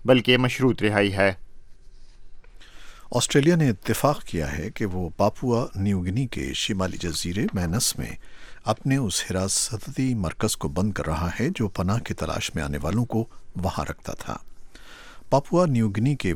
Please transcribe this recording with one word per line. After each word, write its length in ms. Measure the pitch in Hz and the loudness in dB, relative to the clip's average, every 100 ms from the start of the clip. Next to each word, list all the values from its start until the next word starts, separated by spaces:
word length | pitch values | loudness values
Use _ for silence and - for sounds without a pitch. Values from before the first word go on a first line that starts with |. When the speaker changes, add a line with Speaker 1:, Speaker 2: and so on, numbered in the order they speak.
| 113 | 4
Speaker 1:
بلکہ 320 | 127 113 123 | 6 6 4
مشروط 460 | 127 - 127 107 | 4 4 2 4
رہائی 300 | 104 104 101 | 2 4 4
ہے۔ 200 | 98 98 95 - - - - - - - - - - - - - - - - - | 4 2 2 -8 -14 -16 -18 -18 -18 -18 -16 -14 -14 -14 -18 -16 -14 -14 -14 -4
Speaker 2:
آسٹریلیا 440 | 120 - 147 147 175 | 0 4 6 6 6
نے 140 | 143 | 4
اتفاق 540 | 101 - 110 139 143 | 2 0 2 2 2
کیا 340 | - 85 71 73 | -2 -4 -2 -4
ہے 120 | 78 | -6
کہ 160 | - 107 | -4 -2
وہ 240 | 90 87 - | -2 -4 2
پاپوا 480 | 101 - 127 117 139 92 | 2 2 0 0 0 -2
نیو 260 | 101 98 | 0 0
گنی 260 | 90 104 131 | 0 -2 -2
کے 260 | - 69 | -4 -4
شمالی 440 | - - 95 92 82 | -4 -2 0 -2 -2
جزیرے 480 | 87 80 85 92 - | -4 -2 -2 -2 0
مینس 440 | 95 87 101 - - | 0 0 0 0 -2
میں 100 | 60 - - - - - - | -6 -10 -12 -14 -14 -6 -2
اپنے 300 | 110 139 135 | -2 0 0
اس 280 | 113 - - | 0 -2 -2
حراستی 840 | 92 98 - - 101 - 135 131 117 | -2 0 0 -2 -6 -6 -2 0 0
مرکز 420 | 82 - 107 - | -2 -2 -2 -2
کو 120 | 76 | -2
بند 240 | 73 104 | 0 0
کر 120 | 101 - | 0 -2
رہا 240 | 78 87 - | -2 -2 -2
ہے 80 | 139 190 | -2 0
جو 120 | 104 | -2
پناہ 320 | - 92 113 | 0 0 0
کی 140 | - | -2
تلاش 420 | - 78 78 - 82 | -4 -4 -4 -4 -4
میں 80 | |
آنے 140 | 73 71 | -2 -2
والوں 240 | 82 107 123 | 0 0 0
کو 200 | 110 113 - - 92 | 0 -2 -8 -12 -4
وہاں 300 | 92 - 73 | -2 -2 -4
رکھتا 240 | - - | -6 -8
تھا۔ 240 | - - - - - - - - - - - - | -8 -8 -8 -10 -14 -14 -16 -18 -18 -18 -16 0
پاپوا 360 | 135 - 170 180 | 2 4 4 6
نیو 240 | 120 110 | 4 2
گنی 260 | 95 123 143 | 2 2 2
کے 180 | 95 | 0